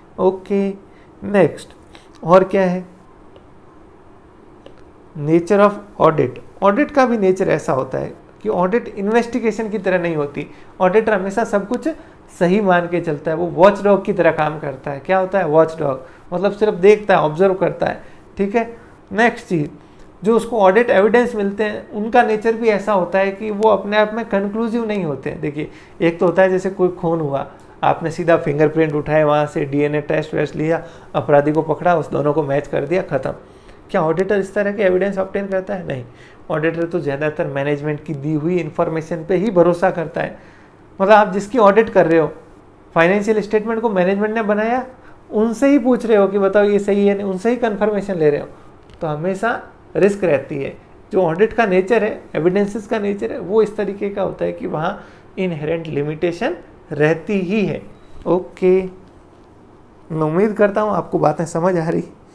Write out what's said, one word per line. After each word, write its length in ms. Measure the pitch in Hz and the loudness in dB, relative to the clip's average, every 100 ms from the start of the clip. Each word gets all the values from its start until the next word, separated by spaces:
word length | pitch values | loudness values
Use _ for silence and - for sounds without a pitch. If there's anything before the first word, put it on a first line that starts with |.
| - - | -18 -2
Okay, 480 | 185 190 - 202 196 196 - - - - | -2 -2 -4 -2 -2 -6 -14 -20 -20 -14
next 520 | 196 202 156 - - - - - - - | -2 2 2 0 -12 -20 -20 -20 -20 -12
और 200 | - 185 185 | 4 4 4
क्या 180 | 202 | 2
है? 200 | 185 180 180 - - - - - - - - - - - - - - - - - - - - - - - | 0 -2 -8 -18 -20 -20 -20 -20 -20 -20 -20 -20 -20 -20 -20 -20 -20 -20 -20 -20 -20 -20 -20 -20 -20 -8
Nature 440 | 147 165 170 202 | 0 2 2 4
of 120 | 202 202 - - | 4 2 -8 0
audit। 380 | 156 151 127 120 - - | 2 2 -2 -4 -16 -2
Audit 280 | 196 202 294 | 0 2 0
का 140 | - 247 | 2 2
भी 120 | 233 | 2
nature 320 | 190 185 185 | 2 2 0
ऐसा 240 | 156 151 | -2 -2
होता 240 | 139 - 139 | -4 -4 -6
है 140 | 143 - - - | -8 -10 -20 -10
कि 60 | 208 | -6
audit 380 | 185 185 226 - | -2 0 -2 -4
investigation 800 | 220 202 233 233 254 220 208 226 | -6 -2 0 0 -2 -2 -4 -6
की 80 | 208 | -4
तरह 220 | 190 185 | -2 0
नहीं 160 | 170 160 | 0 -2
होती। 320 | 143 143 147 - - - | -4 -6 -12 -16 -20 -2
Auditor 320 | 185 196 226 | 2 2 2
हमेशा 300 | 208 196 202 220 | 0 -2 -4 -2
सब 220 | 202 190 | -2 -2
कुछ 200 | 247 277 320 - - - - | -4 -4 -8 -12 -20 -20 -2
सही 200 | 170 196 | 0 2
मान 260 | 202 175 175 | 4 2 2
के 120 | 175 | -2
चलता 300 | 170 147 170 | -4 -4 -4
है, 60 | 160 | -4
वो 80 | 175 | -4
वॉचडॉग 560 | 147 190 202 202 190 196 | 4 4 6 2 2 2
की 80 | |
तरह 180 | 170 165 | 2 2
काम 280 | 160 156 156 | 2 -2 -4
करता 320 | 151 131 - | -8 -10 -10
है। 80 | 139 | -10
क्या 180 | - 190 | -2 0
होता 220 | 185 196 | 0 -2
है? 80 | 170 | 2
Watchdog, 520 | 156 160 165 147 131 - - - | 4 4 0 -4 -4 -8 -20 -10
मतलब 180 | 175 196 | -4 -2
सिर्फ 220 | 202 214 180 | 0 -2 4
देखता 400 | 185 208 208 180 | 4 4 4 2
है, 60 | |
ऑब्जर्व 320 | 156 151 196 | 2 2 2
करता 320 | 185 165 151 - | 2 -2 -2 -4
है। 160 | - - - - - | -4 -12 -20 -18 -6
ठीक 180 | 196 233 | -2 -2
है, 100 | 226 - - - - | -4 -8 -20 -20 -8
Next 340 | 196 233 220 - | 0 0 0 -4
चीज़, 200 | 175 143 - - - - - | -4 -4 -8 -20 -20 -20 -6
जो 120 | 180 226 | 0 2
उसको 240 | 226 240 | 0 2
audit 300 | 190 190 240 | 4 6 4
evidence 460 | - 208 226 240 214 | 4 4 4 2 0
मिलते 280 | 202 202 | -4 -2
हैं 280 | 214 214 - | -4 -6 -10
उनका 300 | 240 220 240 | -8 0 2
nature 300 | 226 214 220 | 2 2 0
भी 160 | 226 226 | 0 2
ऐसा 240 | 202 202 | 0 0
होता 260 | 202 175 196 | 0 0 0
है 120 | 196 | 0
कि 200 | 196 214 | -2 -6
वो 180 | 202 220 | 0 2
अपने 280 | 196 202 208 | 2 2 0
आप 160 | 214 | 0
में 100 | 220 226 | -2 -4
conclusive 600 | 202 202 208 233 233 226 | -2 -2 -4 -4 -2 -2
नहीं 160 | 208 | -2
होते 260 | 170 135 147 | -4 -4 -6
हैं। 120 | 139 | -6
देखिए, 280 | 151 143 151 - - - | -6 -6 -10 -12 -20 -2
एक 180 | 165 170 | -2 2
तो 60 | 185 | 2
होता 160 | 170 | 4
है 80 | 190 | 2
जैसे 200 | 185 190 | 2 -2
कोई 180 | 190 185 | 0 -2
खून 280 | 180 170 165 | 0 -2 -2
हुआ, 280 | 151 139 139 - - - | -2 -4 -8 -14 -20 -2
आपने 280 | 151 139 165 | 0 0 -2
सीधा 260 | 156 170 165 | -2 2 2
fingerprint 560 | - 143 151 151 160 | 2 0 2 2 0
उठाए, 300 | 151 147 151 | 0 0 2
वहाँ 220 | 151 147 147 | 4 2 0
से 200 | 160 143 | -4 -4
डीएनए 360 | 143 147 147 | 0 0 0
test 320 | 147 156 156 | -2 -4 -2
वेस्ट 220 | 160 147 147 | -4 -4 -4
लिया, 280 | 151 165 - - - - | -2 -2 -4 -18 -8 -6
अपराधी 360 | 123 147 147 | 2 4 4
को 100 | 156 | 0
पकड़ा, 320 | 151 147 160 170 | -2 -2 0 0
उस 140 | 147 | 0
दोनों 220 | 139 143 | -2 0
को 100 | 147 | 0
match 240 | 143 139 147 | 0 -2 -2
कर 180 | 147 143 | -4 -2
दिया, 160 | 180 | -2
ख़त्म। 300 | 185 139 - - - - - - - | -2 -4 -4 -8 -14 -20 -20 -20 -6
क्या 100 | 196 | -2
auditor 380 | 160 160 190 202 | 0 0 0 0
इस 140 | 196 | -2
तरह 180 | - 202 | -2 -4
के 120 | 208 | 0
evidence 340 | 196 185 196 190 | 2 2 0 -2
obtain 300 | 190 196 196 | -4 -6 -4
करता 260 | 190 190 | -6 -6
है? 140 | 196 165 | -8 -6
नहीं, 160 | 139 120 - - - - | -8 -10 -18 -20 -20 -6
auditor 320 | 156 156 165 | -2 -2 -2
तो 160 | 170 175 | -4 -2
ज़्यादातर 480 | 143 139 151 151 160 | -4 -2 -4 -4 -4
management 560 | 139 139 147 151 147 | -4 -2 -2 -4 -6
की 100 | 151 147 | -8 -8
दी 180 | 143 | -4
हुई 240 | 156 151 180 | -2 0 -2
information 680 | 156 - 170 160 156 170 160 | -2 -4 -2 -4 -6 -8 -2
पे 60 | 185 | 0
ही 160 | 208 | 2
भरोसा 380 | 180 170 175 190 | 4 4 4 0
करता 300 | 170 156 165 | -2 -6 -6
है। 160 | 151 - - - - - - - | -8 -10 -20 -20 -20 -20 -20 -4
मतलब 140 | 190 | 6
आप 180 | 214 208 | 6 6
जिसकी 240 | 185 196 254 | 0 -2 4
audit 320 | 202 202 220 | 6 6 4
कर 160 | 196 160 | 4 4
रहे 140 | 165 | 4
हो, 120 | 151 - - - - - - - | 2 -4 -18 -20 -20 -20 -6 2
financial 460 | 165 208 208 214 | 2 2 0 0
statement 400 | 202 214 208 226 | 0 -2 -2 -2
को 80 | 226 | 0
management 440 | 196 180 196 214 220 | 0 2 0 -2 -2
ने 60 | |
बनाया, 420 | 214 208 220 247 262 - - - - | -2 0 0 -2 -4 -14 -20 -20 -6
उनसे 380 | 233 226 220 277 | -2 0 2 2
ही 100 | 277 | 4
पूछ 260 | 240 240 233 | 4 0 4
रहे 120 | 214 | 4
हो 100 | 196 | 4
कि 120 | 202 | 2
बताओ 240 | 196 202 | 2 4
ये 160 | 202 202 | 4 2
सही 280 | 202 202 202 | 2 2 2
है 80 | 196 | 0
नहीं, 100 | 202 | -2
उनसे 220 | 185 226 | -2 -2
ही 60 | 247 | 0
confirmation 580 | 240 202 208 208 190 185 | -2 0 0 -2 -4 0
ले 140 | 151 | 2
रहे 100 | 147 | 2
हो। 60 | - - - - - - | -4 -14 -20 -20 -20 -10
तो 60 | 165 | -6
हमेशा 540 | 147 170 190 226 247 - - - - | -4 -4 -4 -4 -4 -10 -20 -8 0
risk 280 | 196 202 | 0 2
रहती 320 | 175 147 - 147 | 0 0 -2 -8
है। 200 | 135 - - - - | -8 -10 -20 -20 -4
जो 100 | 190 | 0
audit 320 | 180 165 220 | 0 2 0
का 120 | - 220 | 2 2
nature 380 | 185 190 233 | 2 2 0
है, 180 | 208 - - - | 0 -4 -8 -2
evidences 520 | 160 185 202 226 208 | 0 2 0 -4 -6
का 120 | 220 | -4
nature 320 | 202 202 220 | -4 -4 -6
है, 80 | - | -8
वो 220 | 175 214 | -2 2
इस 140 | 214 - | 2 0
तरीके 320 | 196 202 202 | -6 -4 -6
का 120 | 202 | -4
होता 240 | 185 160 175 | -6 -4 -6
है 60 | |
कि 140 | 175 185 | -6 -6
वहाँ 320 | 156 165 - - - - - | -4 -4 -6 -12 -20 -16 -6
inherent 500 | 190 160 151 165 160 | -4 -4 -4 -6 -4
limitation 680 | 139 147 160 175 170 247 349 - - - | -4 -4 -2 -4 -2 -6 -6 -12 -20 -12
रहती 480 | 151 151 165 240 202 | 0 0 0 -2 -2
ही 240 | 185 220 185 | 0 0 -2
है। 160 | 147 - - - - - | -4 -10 -20 -20 -12 -2
ओके, 540 | 175 180 - 185 185 190 - - - - - - - - - - - - | -2 -2 -2 2 2 0 -10 -20 -20 -20 -20 -20 -20 -20 -20 -20 -20 -10
मैं 120 | 156 | -2
उम्मीद 320 | 156 160 214 | 0 2 0
करता 280 | 202 208 202 | 2 2 2
हूँ 100 | 214 | 0
आपको 280 | 190 156 175 | -2 -2 0
बातें 260 | 151 151 160 | 0 0 -4
समझ 300 | 165 170 180 | -2 0 0
आ 120 | 160 | 0
रही। 140 | 170 175 - - | -4 -6 -12 -20